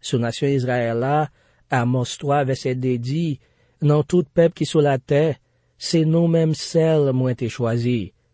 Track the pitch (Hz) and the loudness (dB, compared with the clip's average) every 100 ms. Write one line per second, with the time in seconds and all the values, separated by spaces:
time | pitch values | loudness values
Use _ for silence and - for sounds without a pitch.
0 | - 127 117 - 139 139 123 123 117 117 | -4 -2 -2 -2 -2 0 0 -2 -2 -2
1 | 131 151 151 _ _ _ - 131 120 127 | 0 0 -2 _ _ _ -4 -2 0 0
2 | 123 - 143 143 135 131 135 127 127 123 | -4 -6 -2 0 0 -2 -4 -2 -2 -2
3 | 120 151 170 139 _ _ _ - 147 151 | -4 -4 -4 -6 _ _ _ -2 2 2
4 | 143 180 170 - 170 - 156 160 143 135 | 2 0 0 2 2 2 -2 2 2 0
5 | - 143 160 135 _ _ _ - - 170 | 0 0 0 -2 _ _ _ -16 -2 0
6 | 156 165 170 165 160 151 - 165 160 160 | 2 2 2 2 2 -2 -2 0 2 2
7 | 139 127 127 123 117 - 117 117 120 123 | 2 0 0 -2 -6 -4 -2 0 0 -2
8 | 92 _ _ | -4 _ _